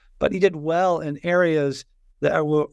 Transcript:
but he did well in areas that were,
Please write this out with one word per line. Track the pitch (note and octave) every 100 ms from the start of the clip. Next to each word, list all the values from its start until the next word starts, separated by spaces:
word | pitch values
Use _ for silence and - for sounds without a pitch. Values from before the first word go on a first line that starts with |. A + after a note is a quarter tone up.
| _ -
but | C#3+
he | F#3
did | F#3+ D#3+
well | D3+ E3 F#3 E3+
in | D3+ C#3+
areas | F3 F3 F3 D#3 C#3+ C3+ - _ _ -
that | D3 D#3+ D3+
were, | D3+ D3